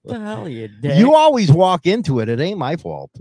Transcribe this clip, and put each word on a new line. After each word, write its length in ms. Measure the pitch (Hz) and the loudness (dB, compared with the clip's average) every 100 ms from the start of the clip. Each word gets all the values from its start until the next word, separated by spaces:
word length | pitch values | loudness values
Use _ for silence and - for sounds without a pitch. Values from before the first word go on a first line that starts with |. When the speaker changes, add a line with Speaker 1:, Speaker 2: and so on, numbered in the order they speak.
Speaker 1:
What 120 | - | -14
the 60 | 233 | -12
hell, 300 | 208 214 196 | -12 -12 -12
you 180 | 117 110 | -12 -14
dick? 300 | 104 143 147 | -10 0 2
Speaker 2:
You 140 | 247 311 | 4 6
always 360 | 311 262 185 | 4 2 4
walk 340 | 156 185 180 170 | 4 4 0 0
into 340 | 220 196 127 | -2 -2 -4
it. 100 | 110 | -4
It 100 | 117 | -4
ain't 180 | 170 208 | -6 -6
my 160 | 131 165 | -6 -8
fault. 340 | 87 76 71 - | -10 -14 -14 -14